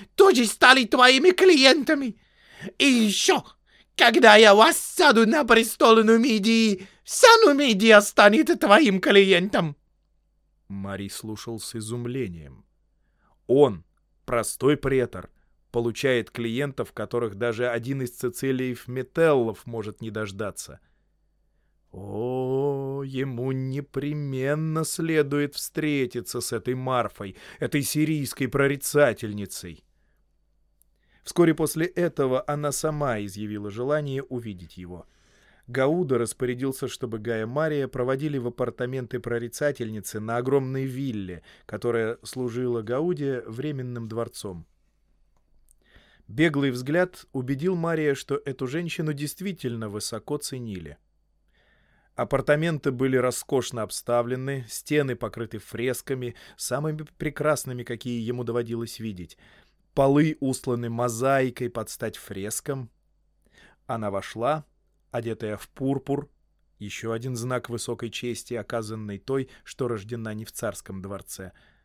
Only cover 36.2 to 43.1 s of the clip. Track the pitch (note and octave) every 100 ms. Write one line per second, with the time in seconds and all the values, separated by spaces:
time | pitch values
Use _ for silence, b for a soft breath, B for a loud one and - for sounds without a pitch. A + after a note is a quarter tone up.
36.2 | A2+ - B2+ B2 C3+ C3 B2+ - A#2+ A2
37.2 | G#2+ A2+ A2 C3 D#3+ D3 C3+ B2+ B2 C3+
38.2 | D3+ C#3+ B2 A#2+ B2 B2 B2 C3 A#2+ B2+
39.2 | A#2+ A#2 A#2+ - D3 C#3+ A2+ G#2+ F#2+ A2
40.2 | G#2+ A#2 B2+ C#3 C3 C3+ C3+ B2+ C#3 G#2+
41.2 | F#2+ F2 b b b G#2+ A#2+ A#2 A2 A#2+
42.2 | - C3 B2 A#2 B2+ A#2+ G#2+ B2 E3